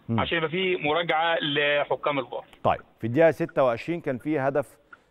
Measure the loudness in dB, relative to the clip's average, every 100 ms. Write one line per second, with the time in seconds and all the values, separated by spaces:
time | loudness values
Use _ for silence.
0 | -4 -2 0 0 -2 -2 -2 -2 0 0
1 | 0 0 2 0 0 0 2 2 0 -2
2 | -2 -2 -4 -8 -12 -4 -2 -2 -4 -8
3 | -2 4 4 4 -2 0 2 0 -4 -6
4 | -4 -6 -2 -2 0 -2 -4 -10 _ -20
5 | _